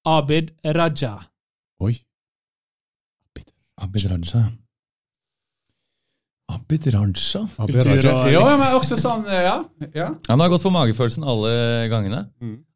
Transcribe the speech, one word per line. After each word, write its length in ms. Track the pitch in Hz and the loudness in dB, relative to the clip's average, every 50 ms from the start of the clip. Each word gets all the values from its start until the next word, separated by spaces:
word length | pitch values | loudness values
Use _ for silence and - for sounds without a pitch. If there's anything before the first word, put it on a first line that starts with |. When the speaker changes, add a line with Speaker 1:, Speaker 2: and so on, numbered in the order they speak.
| - | -2
Speaker 1:
Abid 460 | 160 160 156 139 139 151 165 160 160 - _ - | 0 2 2 2 2 0 -2 -2 -4 -8 _ -6
Raja? 500 | 156 151 170 165 165 139 - 139 113 101 95 - _ _ _ _ _ _ _ _ _ _ - | -4 -2 0 0 0 -2 -4 -6 -6 -8 -10 -18 _ _ _ _ _ _ _ _ _ _ -4
Speaker 2:
Oi. 140 | 90 110 117 - _ _ _ _ _ _ _ _ _ _ _ _ _ _ _ _ _ _ _ _ _ _ _ _ _ _ - - - _ _ _ _ _ _ - | -4 -4 -4 -4 _ _ _ _ _ _ _ _ _ _ _ _ _ _ _ _ _ _ _ _ _ _ _ _ _ _ -20 -20 -20 _ _ _ _ _ _ -14
Speaker 3:
Abid 320 | 98 92 98 104 95 92 | -10 -6 -4 -4 -4 -2
Raja. 380 | 92 85 85 - - 120 110 113 - - _ _ _ _ _ _ _ _ _ _ _ _ _ _ _ _ _ _ _ _ _ _ _ _ _ _ _ _ _ _ _ _ _ _ _ _ _ - | -4 -6 -6 -2 0 0 0 0 -4 -8 _ _ _ _ _ _ _ _ _ _ _ _ _ _ _ _ _ _ _ _ _ _ _ _ _ _ _ _ _ _ _ _ _ _ _ _ _ -12
Abid 380 | - - - - 156 156 - 139 | -12 -10 -6 -4 -4 -2 0 0
Raja? 540 | 113 101 104 101 92 - - - - 190 220 - - - | 0 0 0 0 -2 -2 -4 -4 -4 -4 -6 -8 -6 -6
Speaker 2:
Abid 180 | 110 - 117 | -4 0 2
Speaker 1:
Kultur 140 | 123 127 139 | 2 4 4
Speaker 2:
Raja. 220 | 135 135 131 131 | 4 4 4 4
Speaker 1:
og 180 | 127 127 127 135 | 4 4 4 4
Speaker 2:
Ja, 80 | 147 175 | 6 6
Speaker 1:
liksom. 200 | 233 277 294 277 | 6 6 6 4
Speaker 2:
men 140 | 277 262 262 254 | 4 4 2 2
også 180 | 262 - 247 | 0 0 -2
sånn, 280 | - - 247 233 220 214 | -2 -2 -2 -2 -4 -4
eh, 160 | 202 190 180 180 | -2 0 0 2
ja. 120 | 185 226 330 320 - _ - 147 151 | 2 0 -2 -4 -10 _ -16 -14 -10
Ja. 160 | - 151 170 - 226 - - - | -8 -8 -6 -6 -8 -6 -2 2
Speaker 3:
Han 120 | 117 143 | 2 4
har 80 | 170 180 | 4 4
gått 140 | 180 170 - | 2 2 2
for 80 | 190 | 2
magefølelsen 520 | 185 170 135 110 104 110 123 117 - 165 156 | 2 2 2 2 0 0 -2 -2 -2 -4 -4
alle 260 | 139 120 107 107 113 117 120 117 117 117 117 117 110 | -4 -2 -2 0 0 0 0 0 0 -2 -2 -2 -2
gangene. 340 | 117 110 101 98 113 175 202 - _ - | -2 -2 -2 -4 -6 -8 -8 -12 _ -14
Speaker 2:
Mm. 160 | 120 113 107 131 _ _ - | -14 -14 -14 -14 _ _ -6